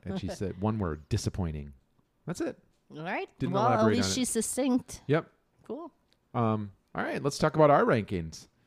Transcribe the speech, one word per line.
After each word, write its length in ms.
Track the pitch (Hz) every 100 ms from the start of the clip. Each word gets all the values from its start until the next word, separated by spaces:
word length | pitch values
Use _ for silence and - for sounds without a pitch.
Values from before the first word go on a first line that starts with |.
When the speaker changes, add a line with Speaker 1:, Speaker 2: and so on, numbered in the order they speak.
| -
Speaker 1:
And 140 | 190
she 80 | 92
said, 300 | - 95 87
one 200 | 107 110
word, 280 | 90 78 -
disappointing. 640 | 107 - - 85 76 73 - _ _ _ _ -
That's 160 | 180
it. 160 | 320 - _ _ _ 147
Speaker 2:
All 60 |
right. 240 | 165 269 392 -
Speaker 1:
Didn't 160 | 135
Speaker 2:
Well, 140 | 190 233
Speaker 1:
elaborate 240 | 220 220
Speaker 2:
at 60 | 208
least 100 | -
Speaker 1:
on 40 |
it. 40 | 220
Speaker 2:
she's 140 | 240
succinct. 720 | 226 - - 269 254 - - -
Speaker 1:
Yep. 240 | 156 - _ _ _ -
Speaker 2:
Cool. 240 | 254 339 _ _ _ _
Speaker 1:
Um, 380 | - 113 110 104 - _ -
all 80 |
right, 180 | - 214
let's 160 | 139 -
talk 180 | 156 156
about 140 | 147
our 140 | 147
rankings. 640 | 240 123 95 92 80 - - _